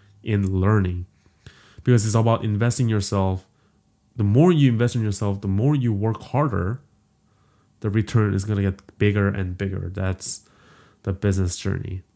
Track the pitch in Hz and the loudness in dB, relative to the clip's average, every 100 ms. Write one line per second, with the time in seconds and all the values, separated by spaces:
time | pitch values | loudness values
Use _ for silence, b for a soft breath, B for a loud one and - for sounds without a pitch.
0 | b b - 104 95 95 95 110 90 90 | b b -4 -2 0 0 4 4 2 -4
1 | 90 _ B B B B B B - 120 | -10 _ B B B B B B 2 2
2 | 107 113 113 113 113 104 117 120 117 107 | 4 2 2 0 0 0 0 0 0 0
3 | 98 101 95 95 - _ b b _ _ | 0 0 0 -2 -6 _ b b _ _
4 | _ - 101 117 175 160 135 113 120 120 | _ -2 2 4 4 6 4 4 0 0
5 | 107 98 104 98 101 98 127 147 120 101 | -2 -2 -2 -4 -2 0 0 0 0 -2
6 | 110 110 - 127 147 95 90 123 _ _ | -2 -4 -4 -2 -2 -2 -4 -6 _ _
7 | _ _ _ b b b b _ 110 107 | _ _ _ b b b b _ -2 -2
8 | 104 117 107 98 101 101 98 95 - - | 2 2 2 0 -2 0 0 -4 -8 0
9 | 104 104 98 101 92 90 98 95 92 92 | 2 2 0 -2 -6 -6 -6 -6 -8 -4
10 | 95 92 - - _ b b b b b | -4 -4 -6 -8 _ b b b b b
11 | - 95 104 95 90 - 98 90 - 92 | -6 -2 0 0 0 -4 -6 -6 -6 -12
12 | - | -14